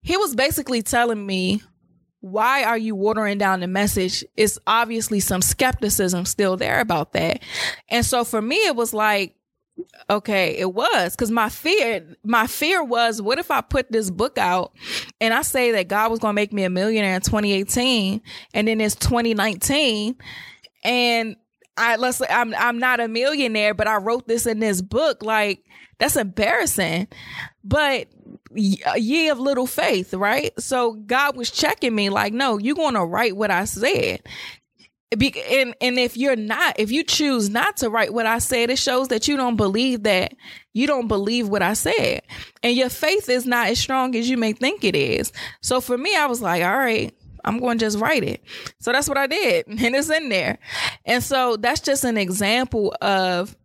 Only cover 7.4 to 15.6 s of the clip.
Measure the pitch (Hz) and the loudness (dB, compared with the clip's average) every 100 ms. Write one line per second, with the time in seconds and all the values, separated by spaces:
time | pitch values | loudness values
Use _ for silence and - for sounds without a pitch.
7.4 | - - - - _ 233 226 247 233 220 | -6 -6 -6 -6 _ 0 2 0 0 -2
8.4 | 220 349 415 240 226 214 214 202 185 _ | 0 0 2 0 -2 0 2 0 -2 _
9.4 | _ _ _ - - - - 208 208 196 | _ _ _ -16 -16 -14 -2 -2 0 0
10.4 | 180 - 185 185 320 330 175 - 226 233 | 0 0 -2 0 2 2 0 -2 0 0
11.4 | 214 - 311 415 233 202 160 - 208 233 | 0 -2 0 2 2 -2 -8 -12 0 0
12.4 | 220 - 302 381 277 233 233 220 208 269 | 0 0 0 0 0 0 0 0 -2 -2
13.4 | 349 269 - 269 254 226 202 175 240 - | 0 -2 0 -2 0 -2 -2 -2 -2 0
14.4 | 185 185 - _ - - - _ 226 226 | 0 0 -2 _ -10 -10 -10 _ 0 2
15.4 | - 269 | 0 2